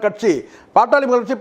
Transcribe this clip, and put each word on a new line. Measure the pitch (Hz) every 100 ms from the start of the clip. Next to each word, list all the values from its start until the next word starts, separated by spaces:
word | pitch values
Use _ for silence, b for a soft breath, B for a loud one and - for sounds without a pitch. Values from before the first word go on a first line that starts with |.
| 208
கட்சி, | 208 220 139 B B B 196
பாட்டாளி | 233 285 269
மக்கள் | 247
கட்சி, | 214 226